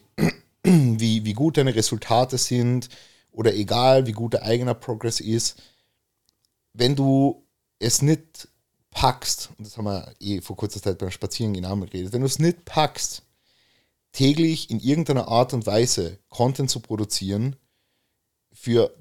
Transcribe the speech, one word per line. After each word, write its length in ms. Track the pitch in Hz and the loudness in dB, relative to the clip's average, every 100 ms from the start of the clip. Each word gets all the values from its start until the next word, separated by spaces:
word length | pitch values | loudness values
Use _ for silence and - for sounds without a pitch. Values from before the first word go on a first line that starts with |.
| _ - | _ -2
<clears throat> 460 | - - _ _ | -2 -2 _ _
wie, 640 | 185 170 127 110 113 110 107 | 4 6 6 2 2 0 0
wie 80 | |
gut 240 | 107 156 151 | 0 0 2
deine 180 | 135 113 | 2 2
Resultate 640 | - 110 - 117 127 123 | 0 -4 0 2 2 -2
sind 500 | - 123 120 123 - - - _ _ | -2 0 0 0 -4 -14 -20 _ _
oder 220 | 113 113 | 2 2
egal 540 | 101 101 113 131 135 127 | 4 0 2 6 6 4
wie 60 | |
gut 200 | 107 117 | -2 -4
der 100 | - | -2
eigener 300 | - 120 123 | 0 0 0
Progress 460 | 117 - 110 120 - | -4 -6 -6 -4 -4
ist, 380 | 107 113 - - - _ _ _ _ _ _ _ _ _ _ | -2 -2 -2 -8 -16 _ _ _ _ _ _ _ _ _ _
wenn 220 | 110 123 139 | -2 0 2
du 480 | 135 135 139 - _ _ _ _ | 2 4 2 0 _ _ _ _
es 240 | 117 - | -2 2
nicht 460 | 143 156 - - - _ _ _ _ | 2 2 -2 -20 -20 _ _ _ _
packst, 600 | - 131 - - - - - | 0 0 0 -6 -8 -10 -16
und 100 | 107 | -18
das 100 | - | -10
haben 80 | 104 | -8
wir 260 | 98 - - | -8 -10 -12
eh 220 | 101 98 | -8 -6
vor 140 | - 98 | -8 -8
kurzer 240 | 107 101 | -8 -6
Zeit 160 | 101 92 | -6 -6
beim 140 | 92 | -8
Spazierengehen 540 | - 98 - 110 95 90 | -8 -10 -6 -4 -4 -4
auch 100 | 101 | -6
mal 120 | 90 | -6
geredet, 260 | 92 92 | -10 -6
wenn 80 | 120 | -4
du 60 | 135 | -2
es 120 | 131 | 0
nicht 260 | 165 175 - | -2 -2 -4
packst, 560 | - 151 - - - - _ _ _ _ _ _ _ _ | -2 -2 -4 -10 -10 -18 _ _ _ _ _ _ _ _
täglich 600 | - 135 147 165 160 - | 2 2 4 2 0 -4
in 80 | 113 | -4
irgendeiner 480 | 123 151 151 131 - | 0 0 0 -2 0
Art 260 | 113 123 | 2 2
und 140 | 123 101 | 0 0
Weise 500 | 107 123 - 85 95 _ | 2 2 0 -4 -8 _
Content 420 | - 120 135 135 | -2 0 0 -4
zu 80 | 123 | -4
produzieren 760 | - 107 107 - 95 101 127 131 _ _ _ _ _ _ _ _ _ | -6 -4 -4 -4 -4 -2 -4 -6 _ _ _ _ _ _ _ _ _
für 440 | _ 123 117 107 - | _ 0 2 2 -2